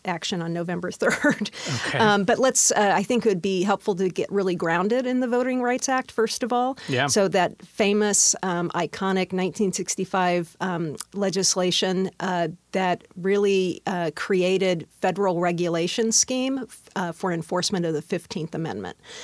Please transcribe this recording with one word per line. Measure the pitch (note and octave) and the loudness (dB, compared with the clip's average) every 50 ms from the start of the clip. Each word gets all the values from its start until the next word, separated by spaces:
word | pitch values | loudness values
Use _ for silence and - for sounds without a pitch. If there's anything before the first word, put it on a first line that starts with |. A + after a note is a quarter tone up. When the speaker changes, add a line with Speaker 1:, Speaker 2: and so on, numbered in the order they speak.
| - | -6
Speaker 1:
action | F#3 F3 E3 - - - F3 | -6 -6 -6 -4 -4 -4 -4
on | E3 E3 E3+ | -4 -4 -4
November | E3+ E3+ E3+ F3 F3 F3+ F3+ | -4 -4 -4 -4 -4 -4 -6
<laughs> | |
third. | - - - - - - - D4 - - G#3+ - - - - - C#3 A#2 - - | -4 0 0 2 2 2 2 2 2 2 -2 -8 -8 -8 -6 -6 -4 -4 -4 -2
Speaker 2:
Okay. | - - | 2 4
Speaker 1:
Um, | A3+ G#3+ G#3 G3+ G3 | 4 6 4 4 4
but | F3 A#3 - | 2 2 4
let's, | B3 C4 B3+ - - - | 4 2 4 4 2 2
uh, | - - G#3 G3+ F3 | 4 4 4 4 4
I | F3 G3+ | 4 2
think | - B3+ A#3+ - | 2 0 2 2
it | A#3 | 2
would | G3 F3 | 2 2
be | - G3+ F#3+ F#3 F3+ | 0 0 0 2 2
helpful | G3+ G3+ F#3+ - - G3+ | 2 0 0 0 -2 0
to | F3 G3 F#3 | 0 0 -2
get | D#3+ F3 E3 - | 0 -2 -4 -2
really | F#3+ G3+ F#3+ F#3+ F3 | 0 0 0 0 0
grounded | E3+ F3+ E3 E3 E3+ F#3 G#3 A#3 B3+ B3+ | 0 0 2 2 2 2 2 2 0 0
in | B3 B3+ B3+ | 0 0 0
the | B3+ A#3+ | 0 0
Voting | A#3 B3 B3+ C4 B3+ B3+ | 0 0 0 0 0 0
Rights | B3 A#3+ B3 B3+ - - | 0 0 0 0 0 0
Act, | C4 C4 B3+ - - | -2 -2 -2 -4 -2
first | - A3+ A3+ - - | 0 0 0 0 -2
of | - A3+ B3 | -2 0 0
all. | A#3+ B3 B3+ C4 - - - | 0 0 0 -2 -6 -4 -2
Speaker 2:
Yeah. | C#3 B2 C3+ C#3+ | 0 2 2 2
Speaker 1:
So | - A3 G3 F#3+ | 4 2 2 2
that | D#3 F#3+ F3 - - - - | 2 2 2 0 -2 -8 -20
famous, | - - - A3 G3 G#3 G#3 G#3 G#3 G3+ - - - - - - | -10 -2 0 2 2 2 2 2 2 2 2 2 2 2 0 -2
um, | F#3+ F3 F3 F3 E3+ - | -2 -2 -2 -2 -2 -2
iconic | E3+ E3+ D3+ - - G3+ F#3+ F#3+ F#3+ F#3 F3+ F#3 | -2 -4 -4 -4 -4 -2 0 0 0 0 -2 -2
nineteen | F#3 F3+ F#3 - - G#3+ F#3+ F3+ | -2 -2 -2 0 0 -2 0 0
sixty-five, | - F3+ - - - F#3+ - - F#3+ F#3 F3+ F3 F3+ E3+ D#3+ - - | -2 -4 -6 -4 -6 -4 -2 0 0 2 2 2 0 -2 -4 -6 -6
um, | E3+ F#3+ F3+ E3+ E3+ D#3 C3+ - - _ - | -4 -4 -4 -4 -4 -6 -6 -8 -10 _ -6
legislation, | G3 G3+ F#3+ E3 G3 F#3 F3+ - F#3+ F3+ F#3 F3+ - G#3 F#3 F#3 F3+ F#3+ F#3+ - - | -2 -2 -2 0 0 0 0 0 2 0 0 0 0 0 0 0 0 -2 -2 -4 -6
uh, | - F#3+ F#3 F3 E3+ D#3+ F3 - _ _ | -4 -2 -2 -2 -2 -2 -4 -10 _ _
that | - F#3+ F#3 F3+ F3 - - - - F#3 | -4 -2 0 0 0 -2 -4 -14 -12 -6
really, | E3+ F#3+ G3+ G3+ G3+ G3+ G3 F#3+ F#3 F3+ - - - | -2 0 2 2 4 4 4 2 2 0 -2 -4 -4
uh, | - F#3+ F3 E3+ D#3+ D3+ | -4 -2 -2 -2 -4 -4
created | - - - G3+ F3+ F3 F#3 F#3+ F#3+ F#3+ F#3 F3+ E3 D#3 - _ - | -6 -2 0 2 2 4 4 2 2 2 2 0 0 -4 -10 _ -2
federal | - F#3 F3 F#3 G3+ F#3+ F3 E3+ | -2 -2 0 0 0 0 0 2
regulation | F3 F3 F3 E3+ F3 E3+ E3+ E3 E3+ F3+ - - A3+ A3+ A3 | 0 0 0 0 0 0 0 0 0 0 0 0 0 2 2
scheme, | - - - B3+ B3+ B3+ C4 C4+ C4+ B3 - - - - - - | 2 2 0 0 -2 -2 -2 -2 -4 -6 -10 -14 -20 -18 -10 -6
uh, | G3+ F#3 F3 | -4 -4 -4
for | D#3+ - - F#3 F3 | -6 -4 -4 -2 -2
enforcement | E3 D#3 - F3+ F3+ F3 - G#3 F#3 E3+ | -2 -4 -4 -2 -2 -2 0 -2 -2 -2
of | E3 D#3+ | -2 -2
the | D3 | -4
fifteenth | D#3 - G#3 E3+ - - - F#3 D3+ E3+ - | -4 -4 -6 -6 -6 -6 -8 -8 -8 -6 -6
Amendment. | D3+ E3 D3+ G2+ G2+ F#2+ F2+ - _ - - - - | -6 -6 -6 -6 -8 -8 -10 -12 _ -18 -20 -18 -16